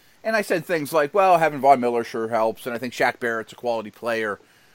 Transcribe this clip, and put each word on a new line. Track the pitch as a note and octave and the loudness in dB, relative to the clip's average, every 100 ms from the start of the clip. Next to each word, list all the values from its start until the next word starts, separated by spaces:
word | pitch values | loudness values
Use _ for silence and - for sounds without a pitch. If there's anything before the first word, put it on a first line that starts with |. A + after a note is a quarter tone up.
| _ _ | _ _
And | A3 A3 | -4 -4
I | |
said | G#3 F#3 - | -2 -4 -2
things | E3 C#3+ | -4 -2
like, | D#3+ D3 | 0 2
"Well, | G3+ F#3+ E3+ | 4 4 4
having | D#3+ D3 | 2 4
Von | C3+ C3 | 6 6
Miller | B2 A#2+ A2+ | 4 -2 -2
sure | A#2 A2+ | -6 -2
helps, | A#2 A2+ G#2 C3 | 0 -2 -2 -8
and | |
I | A#2 | -8
think | B2 | -8
Shaq | - B2+ - | -2 -2 -2
Barrett's | A#2+ A2+ A2 | -4 -6 -8
a | - | -8
quality | A#2+ A2+ G#2+ | -4 -4 -6
player, | - A#2 A2+ G#2+ G2 _ _ _ | -8 -4 -4 -4 -6 _ _ _